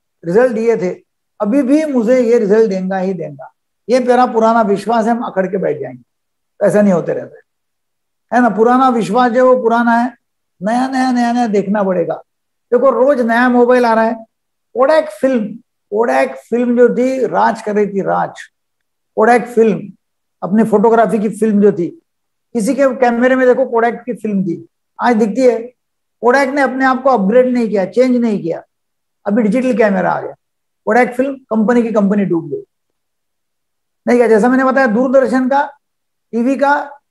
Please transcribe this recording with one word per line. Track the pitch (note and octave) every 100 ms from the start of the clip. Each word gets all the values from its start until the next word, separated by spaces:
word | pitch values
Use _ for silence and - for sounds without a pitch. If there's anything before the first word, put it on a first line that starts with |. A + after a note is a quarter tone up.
| _ _
result | E3 G3+ B3+
दिए | A3 A#3 G3+
थे, | F3+ - _ _ _ -
अभी | G#3 C#4
भी | B3 D4+
मुझे | D#4 B3+ G#3+ B3+
ये | A3+ A#3
result | G3 A3 A3
देगा | F#3+ F#3 F#3+
ही | F#3+
देगा, | F3 D3+ C#3 - _ _ _ -
ये | B3+
मेरा | A#3+ B3 B3+
पुराना | A3+ A3 A#3
विश्वास | G3+ G3 G#3 A#3
है, | A3
हम | A#3
अकड़ | F#3 F#3+ F#3
के | F#3+
बैठ | D#3+ C#3+
जाएंगे। | B2+ B2+ _ _ _ _ _ -
तो | G3
ऐसा | G3+
नहीं | G3+
होते | E3+ D#3+
रहता | - - -
है, | _ _ _ _ _ _ _ _ -
है | A#3+ A#3+
ना। | G3
पुराना | A#3 B3+ C4
विश्वास | A#3 F3+ A#3+ B3
जो | B3 B3+
है | B3+
वो |
पुराना | A3+ A#3 A#3
है, | A#3 B3 - _ _ _ -
नया, | G3 A#3+ C4+
नया, | C4 C4
नया, | A#3+ A#3
नया | A#3+ A#3
देखना | G3+ F#3 G#3
पड़ेगा। | G3 F3+ D#3+ - - _ _ _ -
देखो, | A#3+ C4+
रोज | A#3 C4 B3+
नया | A#3 A#3 B3+
मोबाइल | B3 A#3+ B3
आ | A#3
रहा | A3
है। | A3+ A3+ - _ _ _ _ A3
Kodak | C4+ D#4
film, | D#4 - C4 B3 G3 - _ _ -
Kodak | G#3 A#3 C4 C4
film | - - A#3 B3 A#3+
जो | A#3+
थी, | F#3+ B3+ C4 G3
राज | F#3 A3+ G3+
कर | G#3
रही | G#3 G3+
थी, | G3
राज। | E3 F3 E3 - - _ _ _ _ _ _ G3+
Kodak | A3 A#3+
film, | A#3 A3 A3+ E3+ - - _ _ _ _
अपने | F3 G#3+
photography | A3 G#3+ A3+ A3+ G3+ A3
की | G#3
film | - A3 G3+
जो | G3+
थी, | D3+ F3 - _ _ _ _ _
किसी | A#3 G3+
के | C4 C4+
camera | A3 A#3+ A#3 B3+ C4
में | B3+
देखो | B3
Kodak | C4 A3+ A#3 G3+
की | -
film | G#3+ A3 G3
थी, | - - - _ _ -
आज | A#3+ A3
दिखती | G#3+ G#3
है। | B3 A3+ - _ _ _ _ _
Kodak | A#3 C4+ C4
ने | C#4+
अपने | B3+ C4
आप | C4 B3+
को | C#4
upgrade | A#3 F#3+ B3 B3+
नहीं | B3 A3+
किया, | G#3
change | F#3 A#3+ B3+ B3
नहीं | A#3 F#3+
किया, | D#3+ D3 - _ _ _ _ _ G3+
अभी | G#3+
digital | G#3+ B3+ B3+
camera | G3+ G#3 F#3 E3+
आ | C#3+
गया। | C3 - _ _ _ _ G3+
Kodak | A#3 A#3+
film | A#3+ C#4
company | C4+ - A3 G#3+ A#3+
की | A3+
company | G#3+ G3 G#3
डूब | F3+ E3 D3
गई। | C3+ - _ _ _ _ _ _ _ _ _ _ _ _ _ A3+
नहीं | A#3+
क्या, | A3+
जैसा | G#3+ B3
मैंने | C4
बताया, | C4 C4+ C4
दूरदर्शन | A3 C4 C4+ A#3 B3+ B3+
का, | C#4 D4+ - _ _ _ _ _
टीवी | A3+ A#3+ C4+
का, | C#4 D4 C#4+ - _